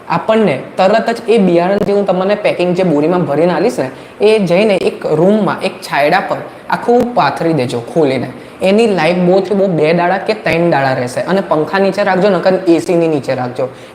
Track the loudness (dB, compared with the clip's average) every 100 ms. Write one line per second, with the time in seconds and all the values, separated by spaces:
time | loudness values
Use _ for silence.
0 | -6 -4 0 2 2 -2 -6 0 2 2
1 | 0 -4 0 2 4 2 2 0 0 0
2 | 0 0 0 0 -2 0 0 0 2 2
3 | 2 0 0 0 0 2 -2 -2 -6 -8
4 | -14 -2 2 2 2 2 2 2 -2 -4
5 | -2 2 2 2 0 -2 -6 -8 -6 0
6 | 2 0 -2 -6 -8 -12 -6 -4 2 2
7 | 2 0 -2 0 -2 0 -2 -4 -4 0
8 | 0 0 -6 -12 -16 -4 2 2 2 2
9 | 0 2 2 2 2 0 0 2 2 2
10 | 0 -2 -4 -4 -2 0 2 2 0 -2
11 | -4 -4 -2 -2 0 -2 0 0 0 0
12 | 0 2 2 2 0 0 2 2 2 0
13 | 0 -2 -2 -4 -4 -6 -8 -8 -12